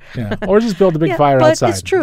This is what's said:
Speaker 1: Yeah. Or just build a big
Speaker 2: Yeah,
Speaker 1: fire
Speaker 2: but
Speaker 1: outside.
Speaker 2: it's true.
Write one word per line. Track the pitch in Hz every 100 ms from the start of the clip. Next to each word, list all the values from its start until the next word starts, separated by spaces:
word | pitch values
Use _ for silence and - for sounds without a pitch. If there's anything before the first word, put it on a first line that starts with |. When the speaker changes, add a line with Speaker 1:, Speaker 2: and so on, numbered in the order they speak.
| - -
Speaker 1:
Yeah. | 107 - 196
Or | 202
just | 233 190
build | 190 156
a |
big | 160
Speaker 2:
Yeah, | -
Speaker 1:
fire | 147 135
Speaker 2:
but | -
Speaker 1:
outside. | 320 -
Speaker 2:
it's | -
true. | - 381